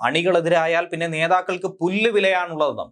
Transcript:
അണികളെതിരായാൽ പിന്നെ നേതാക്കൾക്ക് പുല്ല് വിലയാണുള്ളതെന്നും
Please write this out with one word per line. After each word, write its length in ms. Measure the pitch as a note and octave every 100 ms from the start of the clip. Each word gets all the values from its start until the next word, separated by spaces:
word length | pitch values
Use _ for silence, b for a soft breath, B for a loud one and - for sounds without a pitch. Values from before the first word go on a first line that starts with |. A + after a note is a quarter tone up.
| A#2+
അണികളെതിരായാൽ 800 | D#3 F3+ F3 E3 E3+ D#3+ E3 E3+
പിന്നെ 180 | E3 E3+
നേതാക്കൾക്ക് 560 | D#3 E3 F#3 F3+ F#3 F#3+ -
പുല്ല് 300 | F3 G3 A3 G#3
വിലയാണുള്ളതെന്നും 720 | F#3+ F#3 F3 D#3 D3 A2+ E2+